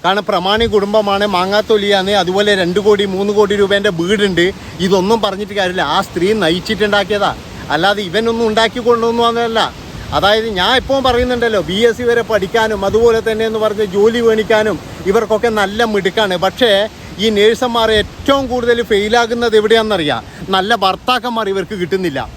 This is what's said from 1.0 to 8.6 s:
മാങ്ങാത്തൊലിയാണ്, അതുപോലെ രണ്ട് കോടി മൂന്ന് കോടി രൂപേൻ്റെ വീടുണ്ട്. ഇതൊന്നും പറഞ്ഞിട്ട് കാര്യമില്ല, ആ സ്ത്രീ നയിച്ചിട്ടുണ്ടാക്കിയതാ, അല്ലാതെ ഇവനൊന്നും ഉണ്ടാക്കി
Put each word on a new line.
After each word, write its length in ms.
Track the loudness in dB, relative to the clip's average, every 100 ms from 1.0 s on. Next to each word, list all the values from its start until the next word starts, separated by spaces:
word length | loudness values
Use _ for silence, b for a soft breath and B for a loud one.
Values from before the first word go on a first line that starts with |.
| 2 0 0
മാങ്ങാത്തൊലിയാണ്, 760 | 0 0 0 2 0 2 0 2 0
അതുപോലെ 280 | 0 0 2 2
രണ്ട് 180 | 0 0 2
കോടി 180 | 2 0
മൂന്ന് 180 | -2 0 2
കോടി 180 | 2 2
രൂപേൻ്റെ 320 | 2 2 0 -2
വീടുണ്ട്. 460 | -2 0 0 2 0 -2 B -6 0
ഇതൊന്നും 320 | 0 2 0
പറഞ്ഞിട്ട് 300 | 0 -4 -6 -4
കാര്യമില്ല, 240 | -2 -2 0
ആ 40 | 0 -2
സ്ത്രീ 200 | -2 0 2
നയിച്ചിട്ടുണ്ടാക്കിയതാ, 920 | 0 -2 -4 -2 0 0 0 0 0 -2 B B B
അല്ലാതെ 280 | 0 0 0 -2
ഇവനൊന്നും 360 | -2 -2 0 0
ഉണ്ടാക്കി 300 | 2